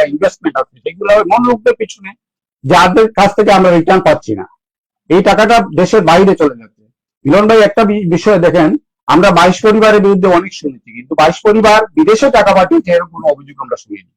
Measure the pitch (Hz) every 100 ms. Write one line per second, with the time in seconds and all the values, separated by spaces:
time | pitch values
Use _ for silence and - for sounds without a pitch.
0 | 151 147 185 - 160 131 131 127 160 170
1 | 202 208 202 226 247 233 233 233 214 -
2 | 196 208 _ _ _ _ 131 165 185 190
3 | 220 220 196 - 208 190 185 175 165 190
4 | 160 147 - 104 95 _ _ _ _ _
5 | _ 175 202 196 214 233 196 156 180 -
6 | 165 175 196 180 147 120 113 _ _ _
7 | _ _ 135 180 214 226 202 226 214 208
8 | 185 165 214 196 170 165 - 302 - _
9 | - 147 196 170 180 - 220 214 214 214
10 | 196 190 190 175 190 - 151 123 _ 113
11 | 123 156 156 175 214 220 214 214 - -
12 | 202 220 277 233 202 190 185 330 180 175
13 | 175 165 - 147 285 - - - 110 101
14 | 90